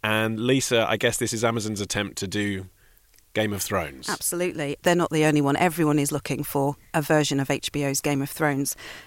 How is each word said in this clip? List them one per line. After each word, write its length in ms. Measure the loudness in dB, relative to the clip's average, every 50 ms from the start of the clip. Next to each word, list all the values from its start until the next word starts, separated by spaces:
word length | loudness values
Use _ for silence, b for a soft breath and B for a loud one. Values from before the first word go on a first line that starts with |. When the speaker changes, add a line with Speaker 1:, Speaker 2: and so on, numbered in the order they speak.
Speaker 1:
And 380 | 0 0 2 2 2 0 -2 -2
Lisa, 500 | 2 2 2 2 2 2 2 2 4 2
I 60 | 0
guess 220 | 2 2 0 0 0
this 160 | -2 -2 -2
is 100 | 0 0
Amazon's 380 | 0 0 0 -2 -4 -4 -4
attempt 360 | -4 -4 -2 -2 -2 -4 -4 -8
to 80 | -8 -4
do 400 | -2 -2 -2 -2 -2 -4 -8 -12 _ b b b b b b b b b _ _ _
Game 180 | -2 0 0
of 100 | -2 -4
Thrones. 460 | -4 -2 -2 -2 -2 -2 -8 -10 -6 -6
Speaker 2:
Absolutely. 720 | -6 -4 -4 -4 -2 -2 -2 -4 -2 -4 -4 -4 -6 -2 2
They're 120 | 2 4
not 160 | 4 2 2
the 140 | 2 2 4
only 160 | 4 4 4
one. 160 | 4 2 2 4
Everyone 420 | 2 2 2 2 2 2 4 2
is 140 | 2 0 -2
looking 280 | -4 -4 -4 -4 -4 -4
for 320 | -4 -2 0 0 0 -2 -6 -14 -4 -4
a 80 | -4
version 400 | 0 4 4 4 4 4 2 0
of 100 | 0 0
H 180 | 0 -2 -2 -6 -4
B 100 | -2 -2
O's 160 | -2 -2 -2
Game 220 | 0 0 0 0
of 80 | -2 -4
Thrones. 480 | -4 0 0 0 2 0 -2 -2 -4 B B B B B B